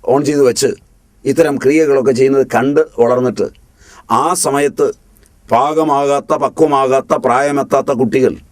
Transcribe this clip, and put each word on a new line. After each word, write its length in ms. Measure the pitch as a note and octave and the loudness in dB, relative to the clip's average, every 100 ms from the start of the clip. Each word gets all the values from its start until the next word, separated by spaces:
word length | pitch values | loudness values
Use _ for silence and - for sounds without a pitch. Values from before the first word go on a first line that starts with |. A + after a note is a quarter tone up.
| - | 0
ഓൺ 60 | C#3 C#3+ | 0 0
ചെയ്ത് 120 | D3 C3 | 2 0
വെച്ച് 200 | A2+ C3+ - _ _ _ _ C3 | 2 -4 -4 _ _ _ _ -4
ഇത്തരം 240 | C#3 D#3 C#3+ | 0 0 2
ക്രിയകളൊക്കെ 500 | C3 D3+ D#3 C#3 B2+ B2 | 0 2 2 2 0 2
ചെയ്യുന്നത് 280 | C3 C3+ C3 A2+ | 2 2 0 0
കണ്ട് 260 | C3+ D3 D#3 - | 0 0 -2 0
വളർന്നിട്ട് 460 | A#2 B2+ B2+ G#2+ G2 - _ _ - - - A2+ | 0 2 -2 -2 -6 -8 _ _ -20 -20 -4 -2
ആ 40 | D3+ F3+ D#3 | 0 -2 -2
സമയത്ത് 420 | C#3 C#3+ - C#3+ - _ _ _ _ - | -2 -2 -2 -4 -4 _ _ _ _ -2
പാകമാകാത്ത, 800 | A#2 C#3 D#3 D#3 C#3 C#3+ C#3+ C3+ D3+ | 0 0 0 0 0 0 -2 -2 -4
പക്വമാകാത്ത, 680 | C3+ - D#3 C#3 C3+ C3+ - B2 A#2+ | -2 0 2 2 2 0 0 -2 0
പ്രായമെത്താത്ത 680 | B2 C#3+ C#3+ C3 C3+ - B2 | 0 0 -2 -2 -2 -2 -2
കുട്ടികൾ 320 | A2+ C3 B2+ - - | -2 0 0 -2 -16